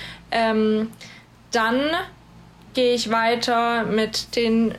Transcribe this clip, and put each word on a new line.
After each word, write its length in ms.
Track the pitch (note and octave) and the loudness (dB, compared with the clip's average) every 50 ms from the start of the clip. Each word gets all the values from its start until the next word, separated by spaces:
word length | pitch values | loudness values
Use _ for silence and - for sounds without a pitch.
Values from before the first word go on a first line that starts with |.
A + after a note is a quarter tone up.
| - - - - - - | -14 -16 -18 -18 -12 -6
Ähm, 600 | - A#3 A3+ A3+ A3 A3 G#3+ G#3+ G#3+ G#3+ A3 A3+ - - - - - - - - - - - - | -2 0 0 2 2 2 2 2 2 0 -2 -4 -8 -14 -20 -20 -20 -20 -20 -20 -20 -20 -14 -4
dann 300 | - A#3 A3 A3+ A#3+ C4 C#4+ D4+ E4 F4+ F#4+ - - - - - - - - - - - - - - | -2 0 0 2 0 0 0 0 -2 -4 -6 -8 -14 -20 -20 -20 -20 -20 -20 -20 -20 -20 -20 -8 -2
gehe 200 | C4 B3+ A#3+ A#3+ | 2 2 2 2
ich 160 | A#3 A#3 G#3 | 0 0 0
weiter 760 | A3+ A3+ A3+ A3+ A#3+ A#3+ A#3+ B3+ A#3+ A#3 A#3 A#3 A#3 A#3 A3 | 0 2 2 2 0 0 0 0 2 2 2 2 0 0 -2
mit 520 | - G3+ A3 G#3+ G#3+ - - - - - | 0 0 0 0 0 -2 -6 -8 -4 -2
den, 340 | B3 A#3 A3+ A3+ A3+ A3+ A3 - | 0 0 2 2 2 2 0 -2